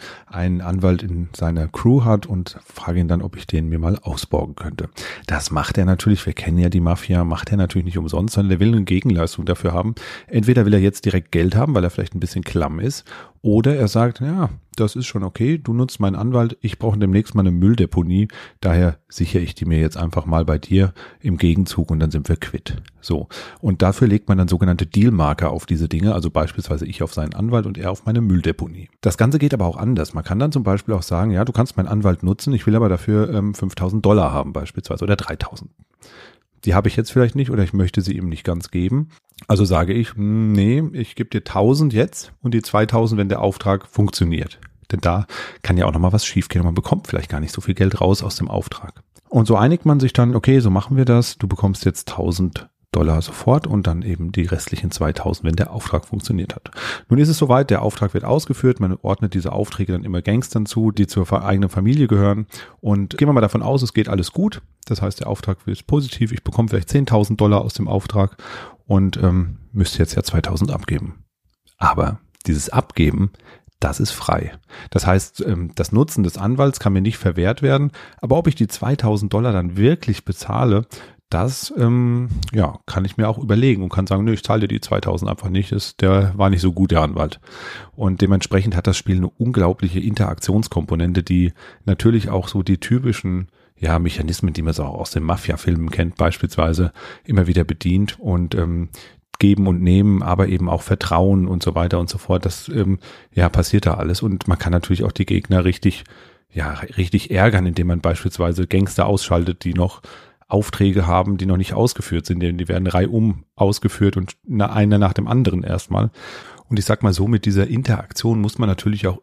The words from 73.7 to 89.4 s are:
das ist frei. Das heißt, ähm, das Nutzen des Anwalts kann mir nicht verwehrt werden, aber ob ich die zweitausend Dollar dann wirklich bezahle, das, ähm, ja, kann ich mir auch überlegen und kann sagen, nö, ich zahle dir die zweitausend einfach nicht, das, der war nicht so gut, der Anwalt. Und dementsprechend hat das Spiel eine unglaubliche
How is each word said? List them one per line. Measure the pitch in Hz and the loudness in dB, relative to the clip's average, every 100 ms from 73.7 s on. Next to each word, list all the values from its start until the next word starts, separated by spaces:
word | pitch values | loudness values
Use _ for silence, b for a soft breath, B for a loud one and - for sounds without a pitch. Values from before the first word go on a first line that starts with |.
| - | -6
das | - - | -4 -2
ist | - | -4
frei. | - - - 80 - _ B B | -4 -4 -4 -4 -12 _ B B
Das | 95 | -2
heißt, | 98 95 - - | 2 2 0 -8
ähm, | - 87 82 | -4 -4 -4
das | - 85 | -6 0
Nutzen | 107 151 113 | 0 0 0
des | 87 92 | -2 -2
Anwalts | 101 131 139 - | -4 0 0 0
kann | 104 | 0
mir | 95 | 0
nicht | 104 - | 0 -2
verwehrt | 95 85 92 - | -2 0 0 0
werden, | 135 135 143 B B B | 0 2 0 B B B
aber | 117 151 | 0 2
ob | 165 | 2
ich | |
die | - 107 | 0 -2
zweitausend | - 107 143 110 104 101 | -2 -4 0 0 0 0
Dollar | 113 120 | 0 0
dann | 95 87 92 | 0 -2 2
wirklich | 120 170 - 101 | 2 2 -2 -4
bezahle, | - 87 - 110 127 101 113 B B B - | -4 -8 -4 0 2 2 0 B B B -6
das, | 82 120 131 - 294 | -2 -2 -4 -8 0
ähm, | 117 123 120 120 123 - - | 2 2 2 0 -2 -4 -2
ja, | 110 78 - - | 0 0 -2 -8
kann | 92 | -4
ich | 98 - | -4 -2
mir | 107 | -2
auch | 107 | -2
überlegen | 117 104 131 98 | 0 2 4 2
und | 90 | 0
kann | 95 95 | -2 0
sagen, | 98 | 0
nö, | 113 | 0
ich | 104 | 0
zahle | - 110 | 0 0
dir | 101 | 0
die | 107 | -2
zweitausend | - 98 - 90 98 | -2 -2 -2 -2 -4
einfach | 95 95 | -4 -2
nicht, | 95 95 | -2 -2
das, | 101 - - | -4 -6 0
der | 95 95 98 98 | 4 4 2 2
war | 98 | 2
nicht | 90 | 4
so | 92 | 2
gut, | 87 92 | 2 2
der | 82 | 4
Anwalt. | 76 - 78 - B B B B B - | 2 0 -4 -6 B B B B B -4
Und | 95 90 | -2 2
dementsprechend | 98 95 - 95 104 85 | 4 2 2 0 0 0
hat | - | 0
das | - | -2
Spiel | - 92 | 0 0
eine | 92 | 0
unglaubliche | - | -2